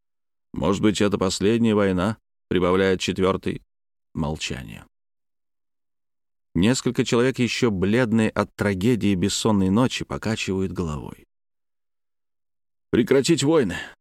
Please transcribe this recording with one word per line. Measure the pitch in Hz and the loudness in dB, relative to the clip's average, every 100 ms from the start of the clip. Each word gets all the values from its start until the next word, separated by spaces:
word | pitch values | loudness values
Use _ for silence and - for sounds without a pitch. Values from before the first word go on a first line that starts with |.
| _ _ _ _ _ | _ _ _ _ _
"Может | - 82 98 | -4 -2 2
быть, | 107 95 | 0 2
это | 104 95 | 0 2
последняя | 95 - 95 117 117 104 | -2 0 0 2 2 2
война", | 98 90 101 113 _ _ _ | 2 2 0 -4 _ _ _
прибавляет | 92 90 92 95 92 | 0 2 4 2 2
четвертый. | - 92 92 92 92 - - _ _ _ _ | -2 0 0 0 -4 -8 -12 _ _ _ _
Молчание. | - 76 78 - 64 55 52 - _ _ _ _ _ _ _ _ _ _ _ _ _ _ _ _ 80 | -6 -4 -4 -8 -10 -12 -16 -20 _ _ _ _ _ _ _ _ _ _ _ _ _ _ _ _ 0
Несколько | 104 131 131 120 | 0 0 -2 -2
человек, | 120 120 131 127 | 0 0 0 0
еще | 120 - 120 | -4 0 0
бледные | 95 95 117 117 113 110 | 0 0 0 2 2 0
от | - 101 - | 0 -4 -2
трагедии | 101 92 110 113 101 | -2 0 0 2 2
бессонной | 92 95 - 113 104 95 | 2 0 0 0 2 2
ночи, | 104 127 - | 2 0 -2
покачивают | - 71 107 110 - 95 95 | -8 -6 -6 -6 -4 -4 -4
головой. | 90 85 73 52 - _ _ _ _ _ _ _ _ _ _ _ _ _ _ _ _ _ | -4 -6 -6 -10 -16 _ _ _ _ _ _ _ _ _ _ _ _ _ _ _ _ _
"Прекратить | 110 117 135 127 151 | -2 4 2 4 2
войны! | 139 160 101 80 - - | 2 2 0 -4 -12 -20